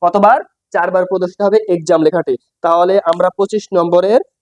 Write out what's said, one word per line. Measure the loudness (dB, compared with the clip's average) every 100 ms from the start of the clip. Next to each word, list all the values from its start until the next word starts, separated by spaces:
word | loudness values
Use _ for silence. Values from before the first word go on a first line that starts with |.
কতবার, | -2 2 4 2 -2 _ _
চারবার | -4 -2 -2 -2
প্রদর্শিত | -2 -4 -2 0
হবে | 0 0
এক্সাম | -4 0 0 2
লেখাটি। | 0 -4 -6 _ _
তাহলে | -2 0 2 0 0
আমরা | -2 -2 -2
পঁচিশ | -4 -4 -4 -2
নম্বরের | 0 0 2 0 -2 _